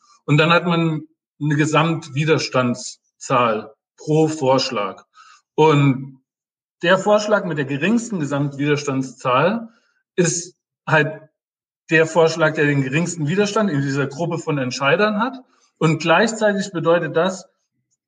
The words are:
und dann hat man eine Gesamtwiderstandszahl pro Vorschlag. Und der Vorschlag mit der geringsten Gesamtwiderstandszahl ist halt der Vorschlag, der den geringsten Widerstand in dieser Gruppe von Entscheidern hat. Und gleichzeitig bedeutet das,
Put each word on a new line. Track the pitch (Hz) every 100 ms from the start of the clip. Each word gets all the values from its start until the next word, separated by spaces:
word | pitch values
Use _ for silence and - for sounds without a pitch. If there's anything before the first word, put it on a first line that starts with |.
| _ _
und | - 147
dann | 156
hat | 170 180
man | 165 165 156 - _ _ -
eine | 147 147
Gesamtwiderstandszahl | 151 151 165 156 - 131 156 143 - 131 123 117 - - _ _ - 131 120 107 - - _ -
pro | - 156 156
Vorschlag. | 156 131 131 - 113 101 - - _ - - _
Und | - 156 143 143 131 - - _ _ _ _ _ _
der | 170 190
Vorschlag | 208 208 208 202
mit | 185 147
der | 135
geringsten | 139 175 233 - 185
Gesamtwiderstandszahl | 139 143 143 127 147 143 - 131 127 - 131 127 170 233 - _ _ _ _ -
ist | 170 - - - _ _ -
halt | 156 143 - - _ _ _ _ _ -
der | 160 160
Vorschlag, | 175 160 165 156
der | 151 147
den | 143
geringsten | 131 151 175 165 143
Widerstand | 185 202 226 202
in | 143
dieser | 139 139 131
Gruppe | 143 170 165
von | 160 147
Entscheidern | 127 - 139 175 214 202
hat. | 247 262 - _ _ -
Und | 160 151
gleichzeitig | 170 214 226 - 214 196 -
bedeutet | 170 156 170 160 156
das, | 185 190 - _ _ _ _ _